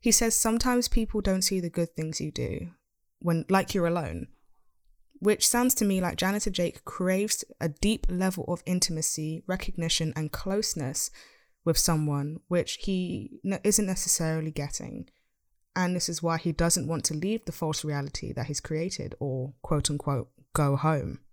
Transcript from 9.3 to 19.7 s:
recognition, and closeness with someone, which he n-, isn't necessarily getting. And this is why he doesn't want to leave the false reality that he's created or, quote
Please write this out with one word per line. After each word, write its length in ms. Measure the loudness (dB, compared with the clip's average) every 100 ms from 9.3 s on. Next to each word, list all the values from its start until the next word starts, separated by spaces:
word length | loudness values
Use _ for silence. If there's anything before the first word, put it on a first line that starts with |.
| -6 -4
recognition, 680 | -4 -2 -2 0 0 0
and 160 | -2 -6
closeness 800 | -6 -2 -2 -2 -4 -4 -4 -6 -8 -20 _ _ _
with 120 | 0 2
someone, 640 | 4 2 2 0 -2 -6 _
which 300 | 0 0 -2
he 580 | -2 0 0 -4 -8 -6
n-, 160 | -4 0
isn't 220 | 2 2 2
necessarily 640 | -2 0 0 0 -2 -4
getting. 560 | -4 -4 -6 -8 -12 -14 _ _ _ _ _ _
And 200 | -2 0
this 140 | 0 -2
is 140 | -2
why 160 | -2 0
he 140 | -2
doesn't 360 | 2 2 2 0
want 160 | -2 -2
to 80 |
leave 300 | -2 -2 -2
the 80 | -4
false 320 | -4 -4 -2
reality 480 | -2 -4 -4 -8 -8
that 140 | -6 -4
he's 140 | -6
created 540 | -4 -4 -4 -4 -8 -6
or, 340 | -4 -2 -6 -8
quote 280 | -2